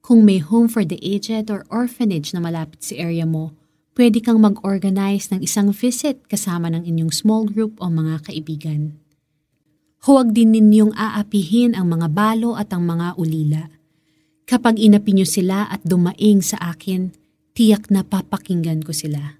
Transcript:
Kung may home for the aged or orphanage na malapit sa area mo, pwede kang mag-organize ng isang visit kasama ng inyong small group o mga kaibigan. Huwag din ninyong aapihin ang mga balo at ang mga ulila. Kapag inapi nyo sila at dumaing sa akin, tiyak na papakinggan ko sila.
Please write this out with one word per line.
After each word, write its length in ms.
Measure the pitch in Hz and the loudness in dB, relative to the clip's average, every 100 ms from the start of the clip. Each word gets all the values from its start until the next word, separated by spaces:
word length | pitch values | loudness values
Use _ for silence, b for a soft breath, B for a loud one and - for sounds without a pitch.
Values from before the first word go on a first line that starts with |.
Kung 240 | - 233 208 | 6 6 8
may 160 | 190 | 4
home 240 | 147 226 233 | 0 0 2
for 160 | 226 | 0
the 160 | 170 175 | -4 -6
aged 560 | 180 196 202 220 220 | -6 -6 -6 -8 -6
or 80 | 202 - | -10 -6
orphanage 640 | 220 240 - 233 170 147 | -6 -6 -2 -2 -2 -6
na 80 | 180 | -6
malapit 400 | 170 165 156 _ | -6 -6 -10 _
sa 160 | - - | -14 -8
area 320 | 170 165 160 | -6 -4 -2
mo, 240 | 160 156 _ _ _ _ | -4 -8 _ _ _ _
pwede 240 | - 240 226 | 2 2 2
kang 240 | 233 226 | 2 4
mag-organize 880 | 214 196 196 196 196 190 196 196 - | 4 2 -4 -2 -2 -2 -2 -4 -4
ng 160 | 185 160 | -6 -4
isang 240 | - 202 | 0 0
visit 560 | 202 247 247 294 277 _ | 0 -4 -2 -4 -6 _
kasama 480 | 202 - 175 170 | -6 -4 -4 -4
ng 160 | 165 170 | -4 -2
inyong 240 | 165 160 | -2 -2
small 320 | 156 214 220 214 | 0 0 0 -2
group 320 | 208 220 214 | -2 -4 -6
o 80 | 180 | -4
mga 480 | 165 156 156 156 | -2 -2 -6 -10
kaibigan. 640 | 156 151 151 156 151 151 151 _ _ _ _ _ _ _ _ _ _ - | -12 -10 -10 -6 -6 -6 -10 _ _ _ _ _ _ _ _ _ _ 2
Huwag 240 | 269 240 | 4 4
din 160 | 214 226 | 4 4
ninyong 480 | 220 214 214 214 - | 6 6 6 4 0
aapihin 800 | 220 208 208 202 160 226 240 196 | -6 -4 -2 -4 0 2 2 0
ang 80 | 180 | -2
mga 240 | 165 165 | -2 -2
balo 480 | 165 214 226 233 214 | 0 0 0 -4 -4
at 160 | 202 | -6
ang 160 | 180 170 | -4 -2
mga 320 | 170 175 175 | -2 -6 -4
ulila. 480 | 160 160 151 156 - _ _ _ _ _ _ _ - | -4 -2 -2 -2 -6 _ _ _ _ _ _ _ -2
Kapag 320 | 247 240 220 | 0 2 4
inapi 320 | 214 208 208 | 6 6 4
nyo 160 | 190 190 | 0 0
sila 400 | - 185 190 208 | 0 -2 -2 -4
at 80 | 196 165 | -8 -2
dumaing 560 | 180 175 - 214 202 | 0 0 2 4 4
sa 160 | 185 - | 2 -6
akin, 560 | 175 160 - 185 185 _ _ _ _ | -8 -8 -6 -6 -6 _ _ _ _
tiyak 400 | - 220 208 - | 2 4 4 2
na 80 | 196 | -2
papakinggan 800 | 190 190 - 196 - 175 165 156 | 0 -6 -4 -10 -4 -4 -2 -4
ko 160 | 151 139 | -6 -8
sila. 400 | 156 147 143 | -6 -8 -8